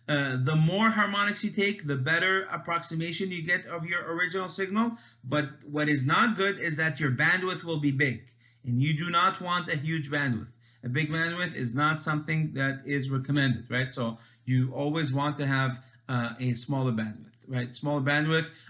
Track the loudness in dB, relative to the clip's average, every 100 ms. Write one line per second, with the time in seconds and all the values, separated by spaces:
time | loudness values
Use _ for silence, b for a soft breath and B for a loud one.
0 | -2 0 0 0 2 4 4 4 2 2
1 | 0 2 0 0 -2 0 0 0 -2 -2
2 | 0 2 2 2 0 -6 -2 -2 -2 -2
3 | -4 -2 -4 -4 -2 -2 -2 -8 -4 -4
4 | -4 -2 -2 -2 -4 -4 -2 2 0 -2
5 | B B -2 0 0 -6 -6 -2 2 2
6 | 4 4 4 4 0 0 -4 0 0 0
7 | 0 2 2 2 0 -4 -4 0 0 2
8 | 0 0 -10 _ b b -2 2 2 0
9 | 2 4 4 2 -2 -2 0 -2 -2 -2
10 | -2 0 0 -2 -4 -14 b b -4 -2
11 | 0 0 -2 -2 -4 -2 -4 2 2 2
12 | 0 -2 0 0 0 0 -2 -2 -2 -2
13 | 0 -2 0 2 2 0 -2 -2 -2 -2
14 | -4 -4 B B 0 2 2 0 0 0
15 | 0 0 0 0 0 2 0 -2 b b
16 | -4 -2 -2 -2 -2 -2 -2 0 0 0
17 | -2 -6 -16 -20 -8 -6 -4 -6 -2 0
18 | 2 2 2 2 0 B B